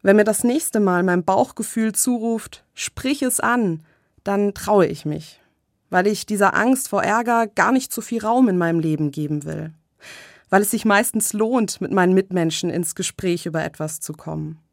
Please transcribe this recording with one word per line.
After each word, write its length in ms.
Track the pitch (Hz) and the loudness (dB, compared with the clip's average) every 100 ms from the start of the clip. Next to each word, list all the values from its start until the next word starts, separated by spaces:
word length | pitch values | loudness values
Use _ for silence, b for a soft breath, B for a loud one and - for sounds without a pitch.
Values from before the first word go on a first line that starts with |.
Wenn 140 | 196 214 | 6 6
mir 80 | |
das 200 | 208 208 | 4 2
nächste 340 | 240 277 - 220 | 2 0 0 2
Mal 240 | 196 180 | 2 2
mein 220 | 185 180 | 2 2
Bauchgefühl 680 | 175 190 262 - 220 233 220 | 2 0 0 -4 -6 -2 -2
zuruft, 720 | 208 - 240 226 226 - - _ | -2 -2 -2 -2 -4 -6 -20 _
„Sprich 480 | - - - 262 269 | -12 -12 -6 -4 -2
es 180 | 254 - | -2 0
an“, 420 | 220 240 202 160 b b b b | 0 2 0 -2 b b b b
dann 320 | - 202 202 | -4 0 0
traue 320 | 196 - 208 170 | -2 2 4 4
ich 180 | 151 | 0
mich, 360 | 151 156 156 - _ _ _ _ _ | -6 -8 -10 -20 _ _ _ _ _
weil 160 | 180 196 | 0 2
ich 200 | 202 - | -2 -4
dieser 280 | 208 202 | 0 2
Angst 340 | - 226 262 - | 2 2 0 0
vor 140 | 202 | -2
Ärger 460 | - 220 233 233 220 | 0 0 0 0 0
gar 240 | - 196 | 0 2
nicht 200 | 262 262 | 2 -2
zu 80 | - | -10
viel 200 | - 233 | -6 -6
Raum 280 | 214 240 247 | 0 2 4
in 80 | 180 | 4
meinem 220 | 170 165 | 2 0
Leben 320 | 160 151 151 | 0 -2 -2
geben 320 | 147 147 151 | -4 -4 -4
will, 300 | 151 156 160 156 _ _ B B B B B | -6 -10 -10 -14 _ _ B B B B B
weil 140 | 190 | 2
es 80 | 208 | 2
sich 140 | 226 | -2
meistens 480 | 220 202 233 220 - | 2 2 2 -2 -4
lohnt, 480 | 208 220 254 214 - | -2 0 0 0 -4
mit 100 | 185 | -2
meinen 240 | 196 180 | 2 4
Mitmenschen 560 | 190 190 185 165 160 175 | 4 2 -2 0 -2 -4
ins 240 | 160 170 | -4 -6
Gespräch 520 | - 180 - 185 175 175 | -6 -8 -4 -4 -2 -4
über 180 | 160 | -6
etwas 340 | 156 - 156 156 | -6 -8 -8 -8
zu 140 | - | -12
kommen. 480 | 156 - 156 156 160 _ | -12 -10 -8 -8 -12 _